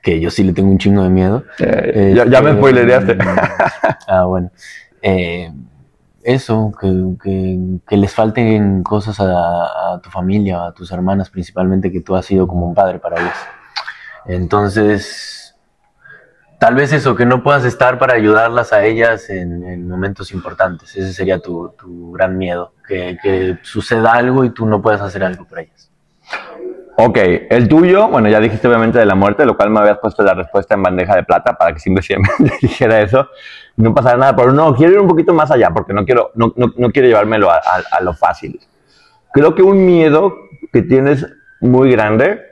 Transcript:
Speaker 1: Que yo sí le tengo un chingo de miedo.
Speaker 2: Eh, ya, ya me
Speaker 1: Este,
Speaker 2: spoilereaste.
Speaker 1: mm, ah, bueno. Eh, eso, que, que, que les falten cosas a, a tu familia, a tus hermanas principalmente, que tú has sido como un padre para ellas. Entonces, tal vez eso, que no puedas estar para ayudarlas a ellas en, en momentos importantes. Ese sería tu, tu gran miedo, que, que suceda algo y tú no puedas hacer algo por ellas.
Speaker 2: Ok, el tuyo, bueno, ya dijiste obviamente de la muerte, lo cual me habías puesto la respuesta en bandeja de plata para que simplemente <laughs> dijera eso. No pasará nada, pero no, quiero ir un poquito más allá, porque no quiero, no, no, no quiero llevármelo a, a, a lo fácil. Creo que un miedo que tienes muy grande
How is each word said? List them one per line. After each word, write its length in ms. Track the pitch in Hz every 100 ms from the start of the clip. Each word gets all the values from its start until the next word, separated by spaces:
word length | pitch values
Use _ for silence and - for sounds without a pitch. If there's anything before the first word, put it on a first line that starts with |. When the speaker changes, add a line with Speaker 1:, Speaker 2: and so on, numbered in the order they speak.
Speaker 1:
Que 200 | - 82
yo 100 | 85
sí 140 | -
le 80 | 95
tengo 180 | 87 98
un 80 | 95
chingo 240 | 101 101
de 60 | 92
miedo. 360 | 92 92 113 - -
Speaker 2:
Eh, 540 | - - - 110 98
ya, 100 | 101 120
ya 140 | 127
me 100 | 147
Speaker 1:
Este, 100 | -
Speaker 2:
spoilereaste. 540 | 139 127 120 127 98 95
Speaker 1:
mm, 20 | - 92 - - 170 - - - -
ah, 160 | 95
bueno. 260 | 92 92 90 _ - - _ _
Eh, 500 | 101 92 87 87 85 71 60 _ _ _ _ _
eso, 500 | 117 131 - 110 110 104
que, 80 | 98 92 92 92
que, 360 | 98 95 92 92 92 92 -
que 100 | 104
les 180 | 98
falten 680 | - 110 107 113 107 101 95
cosas 360 | 87 107 104 98
a, 760 | 98 87 85 87 85 - 92
a 60 | 90
tu 60 | -
familia, 560 | 92 92 104 101 87 87
a 60 |
tus 180 | - 87
hermanas 360 | 90 92 98 92
principalmente, 600 | 92 87 - 92 95 95
que 80 | 90
tú 160 | - 92
has 80 |
sido 220 | - 95 92
como 200 | 87 85
un 80 |
padre 240 | 85 95 90
para 220 | 85 85
ellas. 160 | 87 - - - _ - - - - - -
Entonces, 1300 | 90 87 104 104 98 104 101 - - - - - _ _ _ _ _ - - _ _ _ _
tal 160 | 113
vez 180 | 123 143
eso, 200 | 147 131
que 120 | 117 120
no 160 | 127
puedas 220 | 139 143 123
estar 320 | 113 127 123
para 160 | 131
ayudarlas 580 | 120 107 107 117 120 113
a 120 | 110
ellas 440 | 104 113 117 110 -
en, 360 | 95 87 85
en 220 | 90 90 87
momentos 460 | 90 98 98 95
importantes. 640 | 95 - - 92 85 - 98
Ese 160 | 95
sería 280 | 92 95 90
tu, 340 | 87 85 87 _
tu 340 | 90 87 85
gran 240 | 87 95 92
miedo, 340 | 92 87 87 _ -
que, 300 | 95 90 87
que 360 | 101 95 92 90
suceda 500 | - 107 - 113 113
algo 320 | 120 123 131
y 60 | 127
tú 140 | 117 110
no 140 | 104
puedas 220 | 110 104
hacer 220 | 98 95
algo 200 | 92 90
por 140 | - 85
ellas. 300 | 80 _ _ _ _ _ _ - - - - - - -
Speaker 2:
Ok, 220 | 117 107 101 85 -
el 160 | 117 113
tuyo, 380 | 156 175 190 220
bueno, 220 | 139 107
ya 100 | 107
dijiste 300 | 110 107 123
obviamente 320 | 117 113 120
de 40 |
la 120 | 107 95
muerte, 280 | 101 101
lo 120 | 147 98
cual 120 | 101
me 120 | 107
habías 180 | 104 101
puesto 240 | 110 -
la 100 | 101
respuesta 420 | 92 85 101 95
en 80 | 104
bandeja 320 | 92 92 87 95
de 80 |
plata 300 | - 87 - -
para 140 | 82
que 60 | 80
simplemente 500 | - 95 87 95 98 -
<laughs> 240 | 127 -
dijera 380 | 120 - 117 110
eso. 280 | 104 127 139 - - - - -
No 160 | 110
pasará 240 | 110 127 123
nada, 200 | 135 127
pero 160 | 123
no, 200 | 139 160 127
quiero 160 | 160
ir 60 | 196
un 80 | 190
poquito 260 | 165 160
más 160 | 165 151
allá, 200 | 139 95
porque 220 | 82 92
no 120 | 101
quiero, 260 | 98 123 - 110
no, 160 | 113
no, 180 | - 123 -
no 160 | 120
quiero 160 | 143 127
llevármelo 420 | 110 104 110 95
a, 60 | 82
a, 260 | - 90 - -
a 20 |
lo 140 | 90
fácil. 460 | 82 85 87 - - _ _ _ _ _ _ _
Creo 240 | 135 151 160
que 60 |
un 220 | 190 196
miedo 520 | 185 175 156 147 196 - - - -
que 100 | -
tienes 440 | - 131 135 139 - _ _ _
muy 300 | 123 127 135
grande 500 | 120 107 110 151 214 -